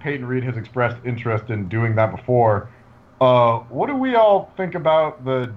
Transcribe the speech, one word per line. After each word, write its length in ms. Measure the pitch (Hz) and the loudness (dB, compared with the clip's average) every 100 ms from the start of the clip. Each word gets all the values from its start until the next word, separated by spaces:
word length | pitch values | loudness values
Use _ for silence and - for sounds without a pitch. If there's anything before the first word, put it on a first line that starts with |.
Peyton 260 | 151 143 123 | -8 -6 -4
Reed 180 | 127 | -4
has 120 | 127 117 | -4 -6
expressed 400 | 101 127 120 117 | -6 -2 -2 -2
interest 460 | 123 117 117 110 - | -8 -6 -2 -4 -4
in 180 | 107 92 | -6 -4
doing 260 | 113 113 110 | -2 0 2
that 140 | 110 | 0
before, 540 | 87 - 123 113 101 - - - - _ - | -2 0 2 4 2 -4 -20 -20 -20 _ 0
uh, 380 | 127 123 117 117 120 | 4 4 4 0 -6
what 180 | 127 233 | -6 -4
do 80 | |
we 200 | 269 262 233 | -2 0 4
all 340 | 220 196 - - | 4 4 0 -8
think 180 | 180 | -8
about 500 | 175 156 156 156 151 | -2 2 2 0 -4
the 220 | 131 131 120 | -4 -4 -4